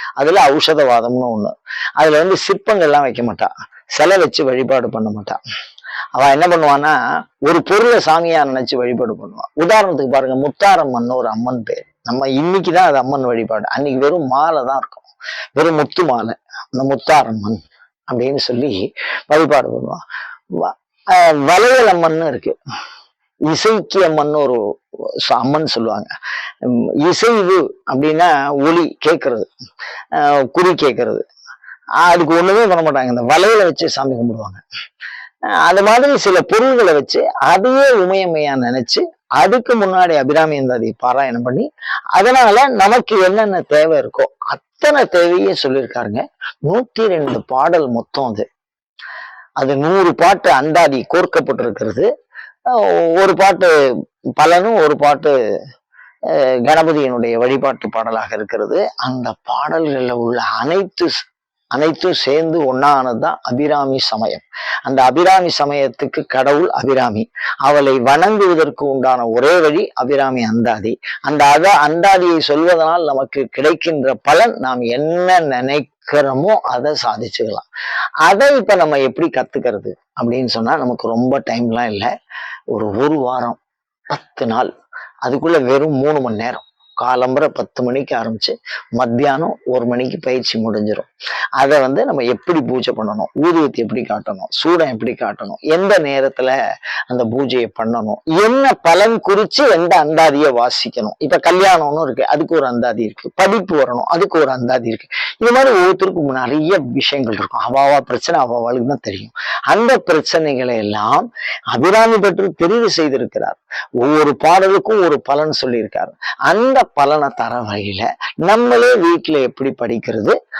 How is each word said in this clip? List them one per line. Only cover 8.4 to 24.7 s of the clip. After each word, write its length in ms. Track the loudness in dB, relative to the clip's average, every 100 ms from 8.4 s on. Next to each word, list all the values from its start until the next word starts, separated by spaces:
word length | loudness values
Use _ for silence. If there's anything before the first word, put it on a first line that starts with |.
நினைச்சு 300 | 0 -2 -4
வழிபாடு 400 | -2 -2 -2 -4
பண்ணுவா. 320 | -6 -14 -16 -10 -2
உதாரணத்துக்கு 500 | 2 4 2 0 0
பாருங்க, 260 | 0 0 -2
முத்தாரம்மன் 760 | -4 2 4 4 0 -4 -4
ஒரு 140 | -4 -4
அம்மன் 340 | -4 -6 -6
பேர். 240 | -6 -10 -12 _
நம்ம 240 | -8 -4 -2
இன்னைக்குதான் 640 | 0 0 0 2 2 4
அது 80 | 2
அம்மன் 240 | 0 -2
வழிபாடு, 420 | -2 -2 -2 -4 -4
அன்னைக்கு 320 | -4 -4 0
வெறும் 260 | 0 0 -2
மாலை 380 | 0 0 0 -2
தான் 120 | -4
இருக்கும், 240 | -6 -14 _ _ -16 -14 -6
வெறும் 220 | 0 0
முத்து 300 | 2 0 -2
மாலை, 300 | 0 -2 -4 -10 _ -20 -10
அந்த 120 | -6
முத்தாரம்மன் 760 | -4 -2 2 2 2 -2 -6 -8 -10 _ _ _ -8
அப்படின்னு 240 | -4 -2 -2
சொல்லி 580 | -4 -2 -2 -4 -6 -8 -10 -8 0
வழிபாடு 420 | 2 4 2 0
பண்ணுவா. 300 | -4 -8 -10 -12 -16 -16 -20 -10 -6
வ-, 140 | -6 -6 _ _ 2
அஹ், 380 | 4 6 4
வளையல் 420 | 4 4 6 6 4
அம்மன்னு 400 | 4 2 0 -2
இருக்கு, 320 | -4 -6 -8 -10 -16 -16 -20 _ _ _ -6
இசைக்கு 640 | -2 0 0 0 0 0
அம்மன்னு 320 | 2 2 0 0
ஒரு 220 | 0 0 -2